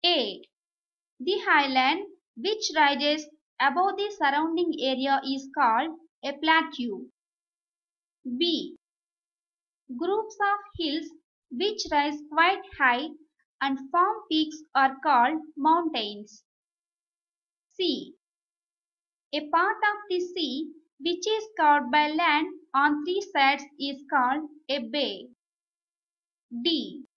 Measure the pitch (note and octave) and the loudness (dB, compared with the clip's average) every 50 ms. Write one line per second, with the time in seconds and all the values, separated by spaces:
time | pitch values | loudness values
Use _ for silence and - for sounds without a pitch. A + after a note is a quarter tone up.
0 | - F4 F4 D4+ A#3+ G3+ F#3 - - _ _ _ _ _ _ _ _ _ _ _ | 2 2 2 2 0 -2 -6 -10 -16 _ _ _ _ _ _ _ _ _ _ _
1 | _ _ _ _ B3+ E4 G4 - - G4 E4+ D4+ C#4+ C4+ C4 B3+ C4 C4 D#4 F#4 | _ _ _ _ -4 -2 -2 -2 0 2 2 2 2 2 2 2 2 2 0 0
2 | G4 - - _ _ _ _ - A#3 F#4 A4 G#4+ - - D#4 D#4 D4+ C#4+ C#4+ - | -4 -10 -14 _ _ _ _ -6 -4 -4 -4 -2 -4 -4 2 2 4 4 2 2
3 | D4 D4 D4+ D#4 D4+ - _ _ _ _ _ _ C4 C#4 B3+ E4+ F#4 G4 G4 G4 | 2 0 0 0 -4 -12 _ _ _ _ _ _ 2 2 4 2 0 0 0 -2
4 | G4+ G#4 G#4 - D#4+ C#4 C#4 D4 D#4 E4 E4 E4+ F4 E4+ - - A#3+ C4 C4 B3+ | -4 -6 -4 0 0 0 2 2 0 0 0 0 0 0 -2 -2 0 -2 0 0
5 | C4 C#4 C#4 C4+ - C4 C4+ C4+ C4+ C4+ - D#4 C#4 A#3 A3 A#3 C#4+ E4 D#4 - | 0 0 0 0 0 -2 -4 -4 -6 -8 -2 2 2 4 4 2 0 -2 -6 -12
6 | - _ _ _ - C4 C#4 C#4+ D#4+ D#4 D#4+ E4 D#4+ D#4+ - - A#3+ A#3+ G3+ F#3+ | -20 _ _ _ -8 -8 -8 -4 2 4 4 4 2 0 -6 -8 -6 -6 -6 -8
7 | B3 - _ _ _ _ _ _ _ _ _ _ _ _ _ _ _ _ _ _ | -12 -16 _ _ _ _ _ _ _ _ _ _ _ _ _ _ _ _ _ _
8 | _ _ _ _ _ B3+ A#3+ B3 E4 F4 D#4+ C4 - - - - _ _ _ _ | _ _ _ _ _ -8 -4 -2 0 0 0 -2 -4 -8 -14 -18 _ _ _ _
9 | _ _ _ _ _ _ _ _ _ _ _ _ _ _ _ _ _ _ B3+ A#3+ | _ _ _ _ _ _ _ _ _ _ _ _ _ _ _ _ _ _ -8 -4
10 | E4 F4+ G4 A4 A4 A4 - - G#4 G4+ G4+ G#4 G4+ - _ - E4+ D4 C#4 E4 | -2 0 0 0 -2 -4 -4 -2 0 0 0 0 -4 -12 _ -6 -4 -2 -2 -4
11 | D#4 D4+ - - _ _ _ _ _ _ - A#3+ F4 G#4 G#4+ G#4 - E4 D#4 D4 | -6 -8 -16 -20 _ _ _ _ _ _ -6 -2 -2 -2 -2 -4 -6 0 0 0
12 | C#4+ D4+ D4 D4+ D4 - D4+ D#4 E4 F4+ G4 G4 F#4+ - - - C#4+ B3+ A#3+ B3+ | 0 0 -4 -6 -10 -4 2 4 4 4 4 0 -4 -14 -2 2 2 4 4 2
13 | D4 D#4+ - - - _ _ _ _ _ _ _ C#4 C#4 C4+ C4+ C4+ C4+ - F4 | -2 -6 -10 -16 -20 _ _ _ _ _ _ _ -2 -2 -2 -4 -6 -2 2 4
14 | F4+ G4+ A4 A4 - _ D#4+ D#4 D#4 D4+ D4 - - _ _ C4+ C4+ C4+ C4 C4+ | 4 4 2 -4 -4 _ 0 0 0 -2 -4 -14 -16 _ _ 2 2 2 2 0
15 | - D#4+ C#4 A#3+ A#3 C4 D#4+ D#4+ D#4 - - D4+ C4+ - D#4+ F4 E4+ D#4+ D#4 B3 | 2 4 6 6 6 4 2 -2 -6 -10 -10 0 4 4 4 4 2 0 -2 -2
16 | G#3+ G#3 G#3 G#3 G#3+ G#3 - - _ _ _ _ _ _ _ _ _ _ _ _ | -4 -4 -8 -12 -14 -18 -20 -20 _ _ _ _ _ _ _ _ _ _ _ _
17 | _ _ _ _ _ _ _ _ _ _ _ _ _ _ _ - F#4 E4+ C4+ G3+ | _ _ _ _ _ _ _ _ _ _ _ _ _ _ _ -4 -2 -2 -2 -4
18 | - - - _ _ _ _ _ _ _ _ _ _ _ _ _ _ _ _ _ | -8 -14 -18 _ _ _ _ _ _ _ _ _ _ _ _ _ _ _ _ _
19 | _ _ _ _ _ _ - D4+ D4+ D4 D#4+ E4 F4+ G4+ G#4+ G#4+ A4 G#4 G#4 G4+ | _ _ _ _ _ _ -8 -8 -6 -2 0 2 2 2 0 0 -2 -2 -2 -2
20 | - - F#4 F4+ F4+ F4 - F#4 D#4+ C4 A#3+ C#4+ D#4+ D4+ - - _ _ _ _ | -6 -4 -4 -4 -4 -4 -6 -6 -6 -4 -4 -6 -8 -8 -12 -20 _ _ _ _
21 | C4+ E4+ F4 F4+ F4+ G#4+ A4 A4 G#4+ - - F#4+ D#4+ D4 D4 D4 B3 A#3+ C4 D4+ | -4 -4 -4 -2 -2 -2 -2 -2 -4 -8 -4 2 4 4 4 4 2 2 2 2
22 | D4+ D4+ D4+ D#4 F4 E4 D4 D4+ D#4+ F#4+ - - - _ - C4 C#4+ D4 D4 D4 | 2 2 0 0 2 2 2 2 0 -2 -6 -14 -18 _ 0 2 4 4 2 2
23 | D4 F4+ F4+ G4+ F#4+ - - D4+ C4+ C4+ C#4+ C#4+ D4 - _ - C#4 C#4 C4+ C#4 | -2 -2 -2 -4 -4 -2 2 4 4 4 4 0 -4 -16 _ -8 -8 -8 -8 -10
24 | - - D#4 C#4 B3 B3+ C4+ D4+ D#4 D4+ - - _ - C4+ C#4+ A#3 A3+ A3+ D4 | -8 -2 0 2 2 2 0 -2 -4 -8 -14 -20 _ -6 -6 -4 -4 -4 -2 -2
25 | C4+ A3 G3 F#3 - B3 - _ _ _ _ _ _ _ _ _ _ _ _ _ | -2 -2 -4 -8 -12 -18 -20 _ _ _ _ _ _ _ _ _ _ _ _ _
26 | _ _ _ _ _ _ _ _ _ _ A#3+ A#3 A#3+ E4+ E4 C#4+ A3 F#3+ - D4 | _ _ _ _ _ _ _ _ _ _ -12 -4 -2 0 0 0 -2 -6 -10 -14
27 | - _ _ | -18 _ _